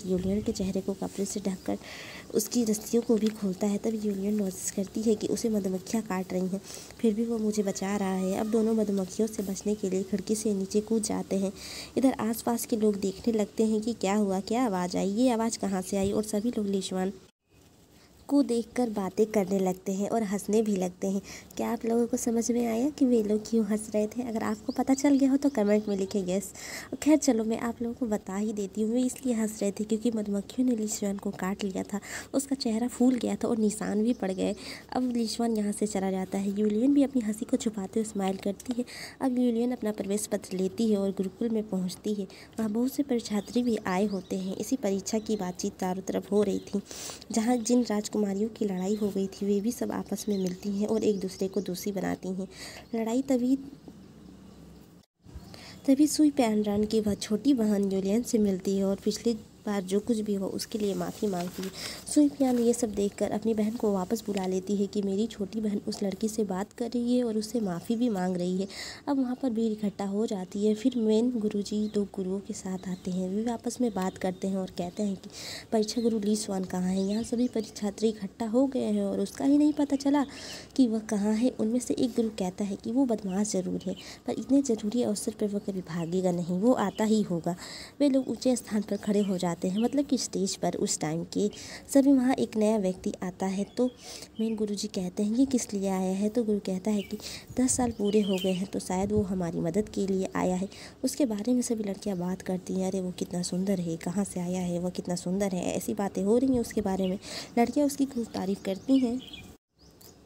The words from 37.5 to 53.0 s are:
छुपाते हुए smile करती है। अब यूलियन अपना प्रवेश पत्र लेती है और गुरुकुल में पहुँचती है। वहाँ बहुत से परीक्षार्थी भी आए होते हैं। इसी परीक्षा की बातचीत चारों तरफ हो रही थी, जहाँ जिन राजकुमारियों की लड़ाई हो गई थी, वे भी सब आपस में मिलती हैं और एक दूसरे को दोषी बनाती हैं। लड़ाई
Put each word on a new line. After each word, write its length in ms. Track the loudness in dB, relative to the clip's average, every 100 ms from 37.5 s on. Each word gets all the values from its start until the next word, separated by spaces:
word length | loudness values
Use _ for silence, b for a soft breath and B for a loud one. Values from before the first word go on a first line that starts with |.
| 0
छुपाते 440 | 0 -4 -4 -2
हुए 120 | -2
smile 240 | 0 -2 0
करती 380 | -4 -4 -6 -6
है। 60 | -6 B B B
अब 180 | -2 2
यूलियन 340 | 2 2 0
अपना 180 | 0 -4
प्रवेश 360 | -2 -2 -2 -2
पत्र 300 | -4 -4 -2
लेती 340 | -2 2 2
है 80 | 4
और 120 | 2
गुरुकुल 380 | 0 -4 -2 -2
में 200 | 0 -2
पहुँचती 460 | -2 -2 -4 -4
है। 100 | -4 -6 B B -4
वहाँ 120 | -2
बहुत 220 | 0 0
से 100 | 0
परीक्षार्थी 600 | 0 0 0 -4 0 0
भी 160 | 2 0 0
आए 200 | 0 0
होते 300 | -2 -4 -4
हैं। 200 | -4 -4
इसी 200 | -2 -2
परीक्षा 420 | 0 -2 0 -2
की 180 | 0 -2
बातचीत 360 | -2 -4 -6 -2
चारों 220 | -4 -4
तरफ 300 | -2 -4 0
हो 100 | 2
रही 160 | 2 0
थी, 220 | -2 -6 -6 B B B -2
जहाँ 240 | 0 2 2
जिन 260 | 4 2
राजकुमारियों 640 | 4 0 0 0 0 0 -2
की 160 | -2
लड़ाई 300 | -2 0 0
हो 140 | 0 0
गई 180 | 0 -2
थी, 200 | -2 0
वे 140 | 2
भी 120 | 0
सब 200 | -2 -4
आपस 340 | -4 -4 -4 -2
में 100 | 0
मिलती 300 | -2 -4 -4
हैं 180 | -2 0
और 180 | 2
एक 160 | 2 2
दूसरे 280 | -2 -4 -2
को 120 | -2
दोषी 320 | -4 -4 -4
बनाती 360 | -2 -2 -2 -4
हैं। 200 | -6 -6 B B B B
लड़ाई 280 | -4